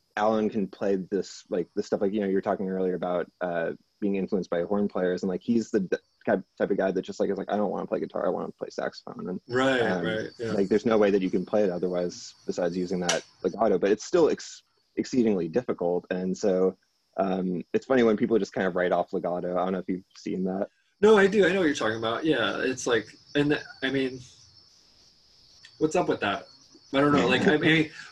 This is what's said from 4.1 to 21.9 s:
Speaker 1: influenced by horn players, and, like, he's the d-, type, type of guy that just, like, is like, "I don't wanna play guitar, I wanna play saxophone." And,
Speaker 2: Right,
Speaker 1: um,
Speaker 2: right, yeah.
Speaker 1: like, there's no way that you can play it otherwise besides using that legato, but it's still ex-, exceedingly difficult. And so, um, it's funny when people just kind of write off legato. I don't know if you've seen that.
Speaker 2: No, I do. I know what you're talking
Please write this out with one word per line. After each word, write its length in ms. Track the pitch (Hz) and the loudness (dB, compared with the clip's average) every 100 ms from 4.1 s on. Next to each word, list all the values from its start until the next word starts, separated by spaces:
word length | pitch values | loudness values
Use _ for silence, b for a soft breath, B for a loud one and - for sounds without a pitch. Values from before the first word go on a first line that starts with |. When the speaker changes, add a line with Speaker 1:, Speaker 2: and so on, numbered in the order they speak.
| 98 | -2
Speaker 1:
influenced 340 | 92 101 87 | -2 -4 -2
by 140 | 87 | -2
horn 240 | 85 104 104 | 0 0 0
players, 340 | 101 90 90 | 0 -2 0
and, 60 | 98 | -2
like, 120 | 90 | -4
he's 260 | - 117 107 | 0 0 0
the 120 | 110 | -2
d-, 160 | 92 - _ _ - | 0 -4 _ _ -2
type, 180 | 101 - - | -2 -2 -4
type 140 | 101 | -2
of 60 | 98 | 0
guy 140 | 95 | 0
that 120 | 92 | 0
just, 160 | 92 101 | -4 -4
like, 100 | 101 | -2
is 80 | 95 | -2
like, 140 | 95 | -4
"I 40 | 101 | -2
don't 160 | 104 | -2
wanna 140 | 90 90 | -4 -4
play 140 | - | -4
guitar, 260 | 85 - 87 | -4 -4 -2
I 40 | |
wanna 220 | 90 87 | -2 -6
play 180 | - - | -10 -12
saxophone." 580 | - - - - - - | -8 -8 -8 -16 -12 -8
And, 120 | 92 - | -10 -4
Speaker 2:
Right, 340 | 123 131 131 | -2 0 2
Speaker 1:
um, 220 | 113 92 | 0 0
Speaker 2:
right, 260 | 110 110 110 - | -2 -4 -6 -8
yeah. 120 | 113 | -4
Speaker 1:
like, 160 | 110 95 | -2 2
there's 160 | 107 120 | 2 4
no 120 | 113 | 4
way 140 | 104 | 4
that 100 | 101 | 4
you 80 | 92 | 2
can 160 | 98 90 | -2 0
play 180 | 107 | 0
it 60 | 104 | 2
otherwise 640 | 87 92 90 90 85 - - - | 0 -2 -2 -4 -6 -16 -16 -8
besides 300 | 95 87 90 | -2 -2 -2
using 240 | 90 92 | -4 -2
that 220 | 87 82 - _ | 0 -2 -4 _
legato, 340 | 92 87 110 95 | -4 0 0 2
but 140 | 98 | 2
it's 140 | 107 - | 0 2
still 240 | 180 151 | 4 4
ex-, 340 | - - - _ _ _ - | 2 -6 -18 _ _ _ -6
exceedingly 520 | - 135 113 98 85 | -2 2 2 2 0
difficult. 580 | 98 123 110 87 90 - | -4 -4 -2 -2 -2 -2
And 280 | 92 92 92 | -4 -4 -2
so, 400 | 107 92 92 92 _ _ _ - | 0 2 2 -2 _ _ _ -4
um, 460 | 95 95 92 90 - | -2 -2 -2 -4 -2
it's 120 | 110 - | -4 2
funny 180 | 131 | 4
when 140 | 117 104 | 4 4
people 200 | 113 110 | 2 2
just 120 | 95 | 0
kind 160 | - 95 | -2 -2
of 80 | 90 | 0
write 160 | 90 | 0
off 220 | 90 87 | 0 0
legato. 440 | 95 87 87 87 87 | -2 -4 -4 -2 -2
I 60 | |
don't 80 | 92 | -2
know 60 | 95 | -2
if 80 | 87 | -4
you've 160 | 92 - - | -8 -8 -14
seen 260 | - 90 92 | -8 -4 -4
that. 220 | 95 101 _ _ - | -4 -6 _ _ 2
Speaker 2:
No, 160 | 208 220 | 6 6
I 100 | 196 | 6
do. 180 | 208 175 | 6 4
I 80 | |
know 60 | 196 | 4
what 80 | 170 | 2
you're 80 | 139 | 0
talking 220 | 110 | -2